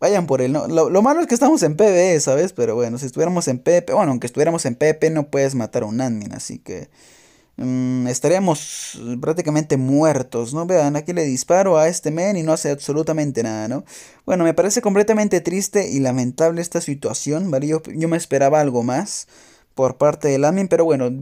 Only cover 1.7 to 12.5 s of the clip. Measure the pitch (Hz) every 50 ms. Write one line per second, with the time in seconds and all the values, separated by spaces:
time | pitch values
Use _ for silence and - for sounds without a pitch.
1.7 | 151 156 214 214 190 175 180 190 175 151 - 143 131 143 170 190 - - 120 113
2.7 | 110 120 120 113 113 123 143 131 - 147 156 170 180 175 170 147 127 120 - -
3.7 | 170 175 175 - - 202 202 156 127 120 - 120 - 139 147 165 165 165 - 135
4.7 | 120 - 147 156 156 156 - 160 160 156 143 - - 139 135 135 135 127 110 107
5.7 | - 127 113 104 107 120 127 127 113 107 104 104 - - - - - - _ -
6.7 | 95 90 - - _ _ _ _ _ _ _ _ _ _ _ _ _ - 120 127
7.7 | 127 127 127 127 127 127 123 123 123 - - 147 170 185 196 185 156 - - -
8.7 | - - - - - - 110 117 123 123 - 147 160 175 165 151 147 151 156 151
9.7 | 151 135 131 131 135 143 156 160 147 135 127 - - 117 120 117 135 156 170 175
10.7 | 190 175 147 143 147 147 151 175 175 175 160 143 131 127 - - 175 185 196 196
11.7 | 175 156 156 160 175 - - 156 151 165 180 202 208 180 156 156